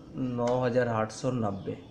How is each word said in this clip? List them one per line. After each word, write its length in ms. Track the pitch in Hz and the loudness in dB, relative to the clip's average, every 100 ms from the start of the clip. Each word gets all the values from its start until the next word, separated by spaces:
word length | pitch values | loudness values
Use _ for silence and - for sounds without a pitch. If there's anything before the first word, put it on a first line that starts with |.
| - 151 | -12 -6
नौ 440 | 131 120 120 127 | -2 0 2 2
हज़ार 280 | 127 120 120 | 2 4 4
आठ 220 | 110 110 | 2 0
सौ 200 | - 131 | -2 -2
नब्बे। 460 | 127 107 98 92 95 - | 0 0 -2 -6 -8 -10